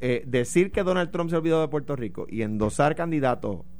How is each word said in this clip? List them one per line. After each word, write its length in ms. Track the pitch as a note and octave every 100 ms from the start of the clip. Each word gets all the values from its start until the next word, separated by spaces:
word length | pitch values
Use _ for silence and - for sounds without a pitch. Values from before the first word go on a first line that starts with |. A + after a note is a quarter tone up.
eh, 220 | B2 B2 B2+
decir 440 | B2 A#2+ F3 F#3+
que 120 | G#3
Donald 260 | F#3 F3+ F3
Trump 220 | E3+ E3+
se 60 | E3
olvidó 220 | D#3+ D#3+
de 80 | D#3
Puerto 260 | D3 D3 C3+
Rico 320 | G#2+ F#2+ -
y 140 | A2
endosar 520 | G#2+ G#2+ G#2+ - D3 D#3
candidatos 680 | E3+ D#3 C3 A2+ A2 F2 -